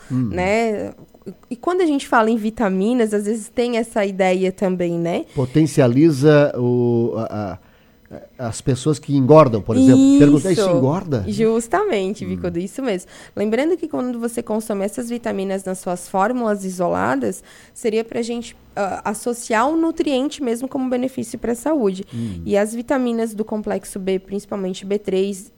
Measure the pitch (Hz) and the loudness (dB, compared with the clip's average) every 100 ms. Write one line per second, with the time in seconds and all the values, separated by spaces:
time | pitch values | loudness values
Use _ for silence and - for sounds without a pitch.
0 | - 127 117 180 185 220 233 208 190 - | -6 -4 -2 -2 0 0 0 -4 -8 -12
1 | - _ - - - 247 - 359 339 277 | -20 _ -20 -18 -14 -6 -2 0 0 0
2 | - 254 220 233 214 220 208 190 202 254 | 2 2 4 2 -2 -2 0 0 0 2
3 | 220 208 208 226 208 - 240 233 233 226 | 0 0 -2 -6 -6 -4 -2 -2 -2 -2
4 | 202 190 190 185 185 185 190 185 175 170 | -2 0 2 2 0 0 -2 0 -2 -2
5 | 170 196 320 - 127 151 156 - 127 123 | -2 -4 -4 -4 0 2 2 4 4 6
6 | 165 135 151 147 147 - 123 123 120 117 | 4 6 6 6 4 2 0 2 2 2
7 | 117 110 110 104 101 87 _ _ _ _ | 0 -2 -6 -6 -8 -10 _ _ _ _
8 | - - - - 120 - - 127 151 143 | -20 -20 -18 -12 -10 -6 -2 -2 0 -2
9 | - 139 127 156 139 110 92 117 262 - | 0 2 8 8 8 4 0 4 8 8
10 | 269 277 285 285 190 180 196 170 - 170 | 8 8 8 6 4 2 2 2 2 0
11 | 185 127 98 101 220 226 233 349 415 220 | -2 -4 -2 0 2 0 0 -2 0 -2
12 | 190 208 185 185 175 170 190 - 262 185 | -2 -6 -8 -6 -4 -6 -8 -6 -4 -4
13 | - - - - 208 226 311 359 311 277 | -8 -20 -14 -6 -2 0 0 -2 -4 -4
14 | 247 233 240 233 233 220 220 202 202 214 | -4 -4 -6 -6 -4 -4 -4 -4 -4 -6
15 | 233 240 233 196 190 190 190 185 - 180 | -8 -6 -6 -4 -4 -4 -6 -8 -6 -8
16 | - 190 202 254 226 202 190 180 175 180 | -4 0 0 0 -2 -2 -4 -4 -2 0
17 | 202 269 233 185 - - - - 233 220 | 0 -2 -4 -6 -14 -20 -20 -8 -4 -2
18 | 226 - 233 240 233 - - - 196 - | -4 -6 -6 -8 -10 -18 -12 -6 -6 -4
19 | - 214 247 233 - 220 262 330 330 320 | -6 -6 -6 -6 -2 0 2 2 0 0
20 | 311 254 285 - 254 233 262 277 254 247 | 0 0 -2 -4 -4 -4 -4 -4 -2 -2
21 | 262 247 226 233 226 240 285 311 208 190 | -2 -6 -10 -6 -6 -4 -2 0 0 -2
22 | - - 226 92 165 202 214 233 240 277 | -8 -8 -6 -6 -2 0 0 -4 -2 -2
23 | 247 226 226 208 220 214 208 196 - 202 | 0 -2 -4 -6 -6 -6 -4 -6 -6 -8
24 | 185 190 - 202 202 208 185 190 190 202 | -4 -4 -4 -10 -8 -6 -6 -6 -4 -4
25 | 208 190 196 190 202 | -2 -2 -2 -6 -14